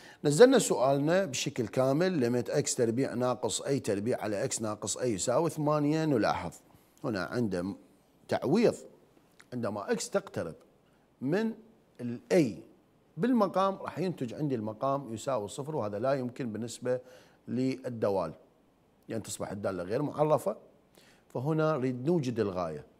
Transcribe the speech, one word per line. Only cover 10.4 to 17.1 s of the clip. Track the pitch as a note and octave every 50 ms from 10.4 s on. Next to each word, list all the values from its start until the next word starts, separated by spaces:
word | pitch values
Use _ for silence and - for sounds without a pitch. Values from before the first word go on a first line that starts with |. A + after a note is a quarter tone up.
| F2+ E2 D#2 - - _ _ _ _ _ _ _ _ _ _ -
من | B2 C3+ D#3+ G3+ A3+ A3 A3 - - - - _ _ _ _ -
ال | B2 A#2+ A#2 A2+ - - F#3
A | F#3 D3+ A#2 F#2 D2 - - - _ _ _ _ _ _ _ -
بالمقام | D#3 F3 B3 C4 A#3 G#3 F#3 - F3+ F#3+ G3 -
راح | F#3+ - - - C#3
ينتج | E3+ F#3 D#3+ - C3+ A2+ G#2+
عندي | - D3+ D3 C3
المقام | A2+ G#2+ A2 G#2+ G#2+ - C3+ C#3 C#3+ C#3+ A2 A2+
يساوي | G#2+ - C#3 C3 A#2 G#2 G2
صفر، | - - C3+ C#3+ D#3
وهذا | D3 G#2+ G#2+ G#2 G2+
لا | A2+ C3+ C#3+
يمكن | C3+ B2+ B2 B2+ - C#3 A#2 G#2
بالنسبة | G#2+ A#2 A#2 - - - B2 B2+ B2 - -